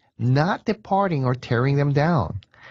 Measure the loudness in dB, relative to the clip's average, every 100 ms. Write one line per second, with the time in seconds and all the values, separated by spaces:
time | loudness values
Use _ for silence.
0 | _ -6 0 2 2 -2 -4 -6 -2 0
1 | 0 0 -2 -2 -2 0 2 2 2 2
2 | 2 2 0 -6 -12 _ -20